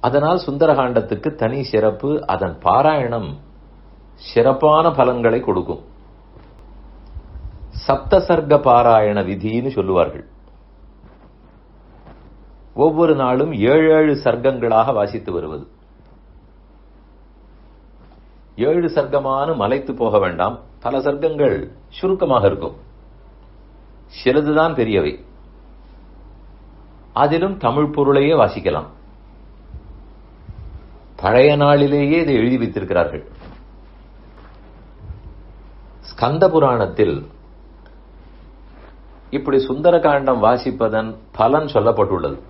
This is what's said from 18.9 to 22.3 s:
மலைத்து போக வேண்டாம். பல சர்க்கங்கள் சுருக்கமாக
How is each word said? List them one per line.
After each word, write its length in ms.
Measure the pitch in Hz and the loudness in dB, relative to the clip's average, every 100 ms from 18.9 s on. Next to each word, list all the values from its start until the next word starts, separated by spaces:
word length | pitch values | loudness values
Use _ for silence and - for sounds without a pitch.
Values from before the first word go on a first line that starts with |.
| 151 135 143 139 135 147 160 | -2 0 -2 -2 -4 -2 -2
மலைத்து 360 | 101 135 139 | -2 -2 -4
போக 260 | - 117 104 | -4 0 2
வேண்டாம். 360 | 92 82 92 120 - - | 0 -2 -4 -4 -18 -12
பல 220 | 117 135 | -6 -4
சர்க்கங்கள் 560 | 139 143 160 151 139 98 - - - | -4 -2 -4 0 0 0 -8 -18 -20
சுருக்கமாக 500 | - 190 190 160 | -6 -4 -2 0